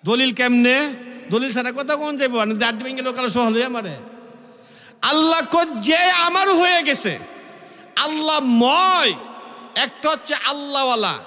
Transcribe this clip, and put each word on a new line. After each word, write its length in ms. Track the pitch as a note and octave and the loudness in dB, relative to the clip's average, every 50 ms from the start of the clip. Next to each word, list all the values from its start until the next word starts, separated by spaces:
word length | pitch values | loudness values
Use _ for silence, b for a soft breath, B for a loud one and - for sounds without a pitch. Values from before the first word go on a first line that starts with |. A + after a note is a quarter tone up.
| - | -2
দলিল 260 | D3+ A3+ B3+ C4 C4 | 0 0 2 2 0
কেমনে? 640 | A3 - B3 B3 B3 A#3+ A#3+ B3 B3+ C4+ D4 D4 C4+ A#3 - - - - - - | 0 0 0 2 4 4 4 4 4 2 0 -2 -6 -10 -14 -18 -18 -18 -8 -4
দলিল 240 | F#3 A3+ B3+ C4+ A3 | -2 -2 -2 -2 -4
ছাড়া 180 | B3 B3 B3 | -4 -4 -4
কথা 240 | A#3+ C4 C#4+ C4 D4+ | -6 -6 -4 -2 -2
কোন 220 | D4 D4+ D4+ D4 C4 | -2 -2 -6 -2 -2
যাইব? 200 | C#4 C4 A#3+ A#3 | -2 0 0 0
আমি 160 | G#3+ G#3+ A3 | -2 -2 0
দাঁত 220 | G#3 A#3+ A#3 A#3 | 0 -2 -2 -2
ভেঙে 260 | A3 B3+ C4 C4 C4 | -4 -8 -8 -8 -6
লোক 180 | C4 B3+ B3+ B3 | -6 -6 -4 -4
আরো 100 | B3+ A#3+ | -4 -2
সহল 240 | F#3+ B3 A#3+ A3+ A3 | 0 0 0 2 2
হয়ে 120 | A3+ B3 | 0 -2
আমারে। 300 | C4 B3 A#3 G#3+ F#3 D3 A#2+ A2 - - - - - - - - - B B B B B B B B B B | -2 -4 -6 -8 -8 -12 -12 -16 -18 -20 -20 -20 -20 -20 -20 -20 -20 B B B B B B B B B B
আল্লাহ 400 | - A#3+ C#4+ D#4 D#4 D#4+ E4 E4 | 0 2 2 4 4 4 2 2
কো, 240 | D#4 D#4+ - E4+ E4+ D#4+ D4+ A3 | 0 0 0 0 0 0 -4 -4
"যে 160 | G3+ A#3+ D#4+ E4+ | 0 2 2 4
আমার 520 | F4+ F#4 F4+ F4 E4+ E4+ E4+ F#4+ G4 G4 | 4 4 4 4 2 2 2 2 2 4
হয়ে 340 | F#4+ E4 F4+ F4+ F4+ E4+ D#4+ | 4 4 4 4 4 2 2
গেছে, 360 | D4 C#4 - - G3+ D3+ G#2+ - - - - - - - - B B B B B B - | 0 -2 -2 -2 -4 -4 -6 -10 -16 -20 -20 -20 -20 -20 -20 B B B B B B -2
আল্লাহ 440 | - C4+ D4+ D#4 D#4 D#4 D#4 D#4 D4+ | -2 0 0 0 0 0 2 2 2
ময়।" 720 | C#4 B3+ A#3+ A#3 A#3+ B3+ C#4+ E4+ F#4 F#4 F#4 F4 D4+ A#3 E3 B2+ - - - - - - - - - - - | 2 2 4 4 4 4 4 4 4 4 4 4 2 2 0 -2 -8 -16 -18 -18 -18 -20 -20 -20 -20 -8 -4
একটা 340 | A3 C4 C4 - - - D4+ | -4 -4 -4 -4 -4 -2 -2
হচ্ছে 260 | D#4 - - - D4 | -2 -2 -4 -6 -6
আল্লাহওয়ালা 760 | C#4 G#3 B3+ C#4+ D4 C#4+ C#4+ C#4 C#4 C4+ B3+ B3 A3+ G#3 F#3 D3+ A2+ - | -4 -2 -4 -4 -4 -6 -4 -2 0 0 0 0 0 0 -2 -2 -4 -10